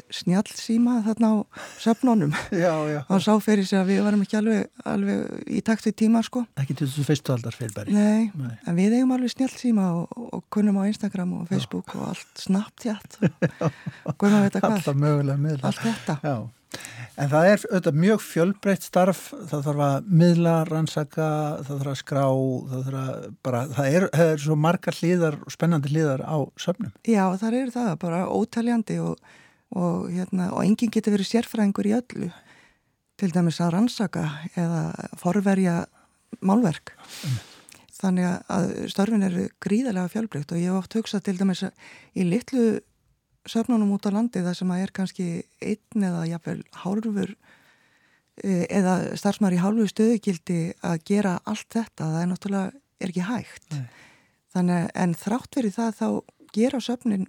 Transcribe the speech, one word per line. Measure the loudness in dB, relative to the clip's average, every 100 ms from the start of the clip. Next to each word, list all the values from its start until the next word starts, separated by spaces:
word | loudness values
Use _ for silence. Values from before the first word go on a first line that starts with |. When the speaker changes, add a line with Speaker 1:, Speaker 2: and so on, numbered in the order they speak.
| -10
Speaker 1:
snjallsíma | -6 0 0 0 -6 0 2 4 2 0
þarna | 2 4
á | 4 0 -10 -16 -2
söfnunum." | 0 2 4 4 4 0 -2
Speaker 2:
<laughs> | 2 2
Já, | 2 0
já. | -2 0
Speaker 1:
Og | 2
sá | 4 4
fyrir | 4 2 4
sig | 2
að | 2
við | 2
varum | 2 2 2
ekki | 0
alveg, | 2 0 -2 -8
alveg | -4 -2 0 -2 -4 -8 -6
í | -2
takt | 0 0 -2
við | 2
tíma, | 4 4 2
sko. | -4 -6 -4
Speaker 2:
Ekki | -4
til | -2 -2
þessu | 0 0
fyrstu | 0 0 -2
aldar | -4
fyrirbæri. | -8 -8 -6 -2
Speaker 1:
Nei, | 2 4 4 0
Speaker 2:
Nei. | -4 -8 -8 -2
Speaker 1:
en | 2
við | 4 4
eigum | 2
alveg | 2 0
snjallsíma | -2 -4 -2 0 2 2
og, | 0 -4 -8 -10
og | -10 -4
kunnum | 2 2 2
á | 0
Instagram | -2 -4 -4 -4 -4
og | -2
Facebook | -2 -2 -6 -8
og | -8 -8
allt, | -8 -12
Snapchat | -8 -2 0 -2 -8 -8 -8 -10 -2
og | -2 0 -4 -2 -4 -4 -10 -10 -10 0
Speaker 2:
<laughs> |
Speaker 1:
guð | 4
má | 4
vita | 4 2 2
hvað. | 2
Speaker 2:
Alla | 0 2
mögulega | 2 2 0 0
miðla. | -2 -2 -2
Speaker 1:
Allt | -2 -2
þetta. | -2 -4 -4 -4
Speaker 2:
Já. | -4 -6 -14 _ -16 -16 -16 -14
En | -4 0
það | 6 6
er | 6
auðvitað | 2 0 2 4
mjög | 4 2
fjölbreytt | 0 0 0 0 0 -2
starf, | 0 2 4 2 -6 -14
það | -6 -4
þarf | -2 0
að | 2 0 4
miðla, | 6 8 6 4 2
rannsaka, | 0 -2 -2 -2 -4 -2 -2 -2 -2 -6
það | -8 -6
þarf | -6
að | -6
skrá, | -4 0 2 2 0 -2
það | -6 -6
þarf | -6 -6
að | -6 -8 -10 -10
bara, | -4 -2 -2
það | -2 2
er, | 2 4
það | 4 4
er | 4
svo | 0 2
margar | 2 2 -2 -2
hliðar | 0 2 2 -2
og | -10
spennandi | -2 0 2 0
hliðar | 0 0 0 -2
á | -4 -4 -6
söfnum. | -6 -4 -8 -6
Speaker 1:
Já, | 0 2 2 0
þar | -2 -2
eru | -2
það | -2 -2 -2
bara | -2 -2 0
óteljandi | 0 -2 -2 0 0 -2 -4
og, | -4 -6 _ -20 _ _ _
og, | -2 -2 -2 -4
hérna, | -6 -4 -4 -2
og | 0 2
enginn | 2 2
getur | 0 2 0
verið | 2
sérfræðingur | 0 0 0 0 2 0
í | 0
öllu, | -2 -8 -10 -10 -20 -20 _ _ _ _ _ -4
til | 0
dæmis | 2 2 2
að | 0
rannsaka | 2 0 0 -4 -2 -4 -6 -8
eða | -4 -2 -2 -4 -6 -12
forverja | -6 -2 2 2 4 2 0 -4 _ _ _ _ -4
málverk. | 2 4 2 0 -8 -20 -20 -10
Speaker 2:
Einmitt. | -6 -6 -8 -20 -20 -20 _
Speaker 1:
Þannig | -4 0 2 2
að, | -2 -2
að | -2 -2 -4 -4
störfin | -2 2 2
eru | 2 0 -4 -6
gríðarlega | -2 0 0 -2 -4
fjölbreytt | -4 -6 -6 -6
og | -2
ég | 0
hef | -2
oft | -2 -4
hugsað | -4 -4
til | -4 0
dæmis | 0 0
að | -6 -10 -20 -20 -10
í | -2 0
litlu | 0 0 2 2 0 -6 _ _ _ _ _ -6
söfnunum | -4 2 2 2
út | 0
á | 0
landi | 0 0 -2
þar | -4 -2
sem | -2
að | -2
er | -4
kannski | -4 -6 -4 -6 -6 -10 _
einn | -6 -6 _ -2
eða | 0 -2 -4
jafnvel | -6 -6 -8 -10
hálfur, | -10 -4 -2 -2 -2 -4 -8 _ _ _ _ _ _ _ _ _ -8
eh, | -2 0 0
eða | 2 2 2 -2
starfsmaður | -2 -2 0 2 2
í |
hálfu | 2 2 0
stöðugildi | 2 2 2 0 -4 -4 -4 -4 -4
að | -4 -4
gera | 0 0 2 -2
allt | -4 -8 -6
þetta, | -6 -6 -6 -4
það | -2
er | -2
náttúrulega, | -2 -4 -4 -4 -8 _
er | -10 -6
ekki | -4 -4
hægt. | -4 -8 -16 -10
Speaker 2:
Nei. | -8 -8 -14 -20 _ _ _ _ 0
Speaker 1:
Þannig | 2 2
að, | 0 0
en | 0 -2
þrátt | -4 -6 -4 -4
fyrir | -2 -2
það | -4
þá | -2 -2 -4 -6 _ -8
gera | 0 0 0
söfnin | -4 -4 -2 -2